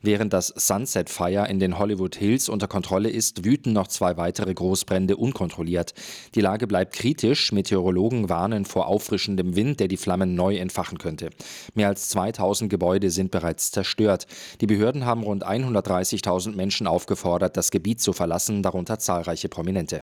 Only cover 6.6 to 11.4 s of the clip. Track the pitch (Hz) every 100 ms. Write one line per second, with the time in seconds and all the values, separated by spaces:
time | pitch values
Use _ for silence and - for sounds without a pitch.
6.6 | 110 92 95 - 117 156 110 143 - 101
7.6 | 95 98 90 90 110 123 98 85 98 110
8.6 | 95 95 - 104 - 101 - 95 90 90
9.6 | 123 147 95 95 - 90 95 90 92 101
10.6 | 92 - 87 80 - 78 82 -